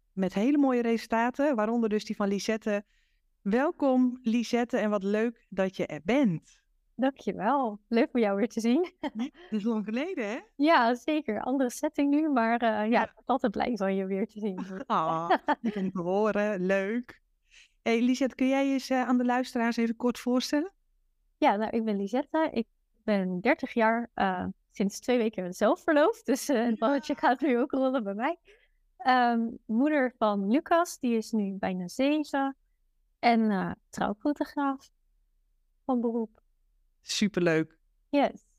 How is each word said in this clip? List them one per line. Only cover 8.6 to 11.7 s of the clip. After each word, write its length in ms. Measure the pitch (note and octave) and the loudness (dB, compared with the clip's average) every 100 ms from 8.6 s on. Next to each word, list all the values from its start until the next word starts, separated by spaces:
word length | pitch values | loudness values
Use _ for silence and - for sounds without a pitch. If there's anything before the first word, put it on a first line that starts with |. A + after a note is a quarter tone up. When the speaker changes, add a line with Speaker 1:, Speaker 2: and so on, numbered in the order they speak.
Speaker 2:
zien. 320 | A3+ C#4 F4 - | 2 2 0 -6
<laughs> 0 | |
Speaker 1:
Ja, 100 | D4 G#3+ | -8 -6
dat 440 | C4 - F4 G#3+ | -8 -8 -8 -4
is 20 | |
lang 220 | A3 A3 | -2 -4
geleden, 440 | G#3 A#3 E4 F4+ G3+ | -4 -6 -6 -6 -6
hè? 100 | C4 G#4+ - | -8 -10 0
Speaker 2:
Ja, 380 | D4+ D#4+ A#3 | 4 4 4
zeker. 480 | B3 - D#4 B3+ G#3 | 0 -2 -2 -2 -4
Andere 280 | - C4+ B3 | -2 -2 -2